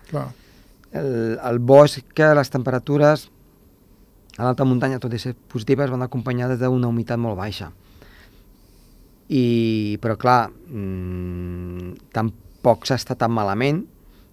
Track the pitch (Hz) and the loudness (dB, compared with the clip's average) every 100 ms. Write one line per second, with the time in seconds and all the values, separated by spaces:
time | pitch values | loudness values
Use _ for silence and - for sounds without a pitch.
0 | - 147 131 123 - - - _ - 156 | -12 -10 -10 -14 -20 -20 -20 _ -14 -8
1 | 143 117 113 123 131 120 120 139 147 135 | -4 -2 -2 -4 -2 0 8 8 8 4
2 | - - 156 147 127 139 123 123 - 143 | -6 2 4 4 2 -2 -2 -4 0 2
3 | 147 151 - _ - _ - _ _ - | 4 4 -2 _ -20 _ -20 _ _ -20
4 | - _ _ - 123 127 135 123 131 131 | -20 _ _ -4 -2 0 2 2 0 -4
5 | 120 113 127 120 - 123 110 135 139 127 | -6 -6 -8 -12 -10 -6 0 0 0 -2
6 | 123 131 117 123 123 123 127 127 120 117 | -4 -6 -4 -2 -2 0 0 2 0 -2
7 | 113 117 117 95 104 - 92 - - - | -2 -4 -4 -4 -8 -10 -12 -18 -20 -20
8 | - - - - - - - - - - | -20 -20 -20 -20 -20 -20 -20 -20 -20 -20
9 | - _ - 139 120 117 113 110 104 104 | -20 _ -4 0 2 2 0 0 -2 -4
10 | 117 107 123 123 107 - - 120 98 92 | -4 -2 2 2 2 -6 -14 -10 -8 -6
11 | 90 90 90 87 90 87 90 90 90 - | -8 -8 -8 -8 -8 -10 -10 -10 -12 -14
12 | - 113 110 - - - 123 110 - 127 | -10 -4 -4 -6 -18 -2 2 2 0 -4
13 | - 127 117 113 101 101 135 160 - - | -4 -2 -2 0 -2 0 0 -2 -6 -16
14 | - - - | -20 -20 -20